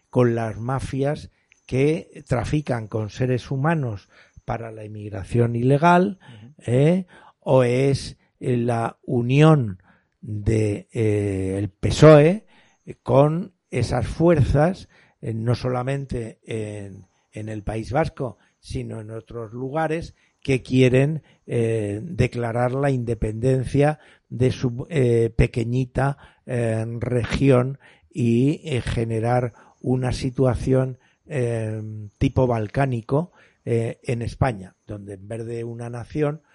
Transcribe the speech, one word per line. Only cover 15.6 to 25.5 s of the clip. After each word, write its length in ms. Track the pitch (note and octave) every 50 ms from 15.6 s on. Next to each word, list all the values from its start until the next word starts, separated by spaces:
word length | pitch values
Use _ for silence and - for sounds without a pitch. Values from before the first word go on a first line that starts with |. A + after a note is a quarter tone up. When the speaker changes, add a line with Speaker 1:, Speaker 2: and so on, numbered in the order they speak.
| - B2+ B2+ B2 B2 C3 C#3 C#3 C#3 C3 - B2+ A2+ A2+ - _ _
Speaker 1:
en, 600 | - A#2 A2 G#2+ G#2 G#2 G#2 G2+ G2+ F#2+ G2 F#2+ _ _ _ _ _
en 180 | - A2 G#2+ G#2+
el 140 | A2 G#2+ G2
País 280 | - G#2 A2+ A2 -
Vasco, 460 | B2 C#3+ E3 D3+ - - C#3 A#2+ G2 _ _ _ _ _
sino 400 | - - - C3+ B2 A2+ A2 A2+
en 100 | G#2+ G#2+
otros 400 | A2+ A2+ A2 - A2 A#2 A2+ G#2+ A2
lugares, 600 | A#2+ C3 C3+ C3+ D#3 D#3+ D3+ D#3 E3+ D#3+ D3 - _ _ _ _ _
que 200 | - - C3+ B2
quieren, 640 | - - B2+ C3 C3 B2+ A#2+ B2+ C#3 D3 D#3+ D3 - _ _ _ _
eh, 540 | - - A#2+ A#2 A2+ A2+ A2+ G#2 G2+ G2+ G#2+ A2+
declarar 720 | - - A2 C3 A#2+ - A#2+ A#2 A2+ A2+ A#2+ B2 B2+ B2
la 180 | C3+ C#3 C#3+
independencia 1080 | C3+ B2+ A#2+ A2+ A#2 A2 - A2 G#2+ A2+ A2+ C3 C3 C3 B2 - - C3+ C#3+ D3 D3+ - - - - _ _ _
de 220 | B2+ A#2 B2+ C3
su, 340 | - - - B2+ A#2+ A#2+ - -
eh, 400 | F3 D3 B2+ A#2+ A#2 A#2 A#2 A2+ -
pequeñita, 840 | - B2 B2